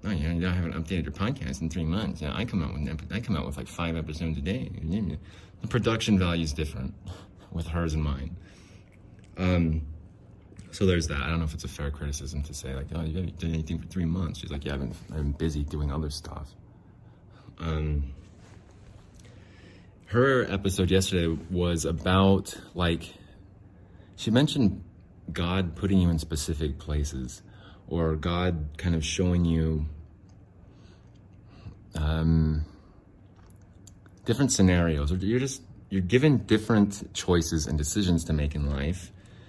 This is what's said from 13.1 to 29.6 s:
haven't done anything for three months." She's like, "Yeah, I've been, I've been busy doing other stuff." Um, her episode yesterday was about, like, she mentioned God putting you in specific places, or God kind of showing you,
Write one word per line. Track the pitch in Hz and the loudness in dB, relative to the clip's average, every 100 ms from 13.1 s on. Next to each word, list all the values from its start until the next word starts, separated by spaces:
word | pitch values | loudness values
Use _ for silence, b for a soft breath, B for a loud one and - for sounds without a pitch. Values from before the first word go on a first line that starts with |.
| 87 | -4
haven't | 87 - | -4 -4
done | 82 | -4
anything | 80 76 80 | -2 -2 -6
for | - | -6
three | 92 82 | -2 0
months." | 87 80 - | 0 -2 -6
She's | - | -8
like, | 73 73 | -8 -4
"Yeah, | |
I've | 69 | -4
been, | 64 - - | -4 -8 -8
I've | 78 | -4
been | 71 | -2
busy | 71 80 73 | 0 -2 0
doing | 73 76 73 | -2 -2 -2
other | 71 76 | -2 -4
stuff." | - - - - - - B B B B B B B B - | -8 -10 -12 -14 -18 -20 B B B B B B B B -8
Um, | 82 78 76 73 67 - - - - - - - - - - B B B B B B B B - - | -4 -2 0 0 -2 -8 -18 -20 -20 -20 -20 -20 -20 -20 -20 B B B B B B B B -20 0
her | 117 135 127 - | 4 6 4 2
episode | 95 98 95 90 | 0 0 0 4
yesterday | 95 95 90 82 78 - | 4 4 2 2 0 -2
was | 87 87 82 71 | 0 0 0 -2
about, | 80 90 92 98 95 - - - | -2 4 6 6 6 2 -10 -10
like, | 90 87 82 - B B B - - - B B B B - | -2 0 0 -4 B B B -20 -20 -20 B B B B -8
she | 120 | 2
mentioned | 120 151 - 104 - - - - - - | 4 4 4 2 2 -8 -20 -20 -16 -8
God | 82 87 95 87 82 | -4 0 0 -2 -2
putting | 98 95 | 2 4
you | 85 | 6
in | 80 | 2
specific | 80 78 - 76 76 71 | 0 -4 -4 -2 -4 -4
places, | - 73 71 65 64 - B B B B - | -4 -2 -2 -4 -8 -10 B B B B -6
or | 85 80 78 | 0 0 0
God | 85 87 90 82 76 - | -2 0 0 0 -4 -4
kind | 87 82 | 0 0
of | 76 | 0
showing | - 90 87 85 | 0 2 4 4
you, | 82 | 2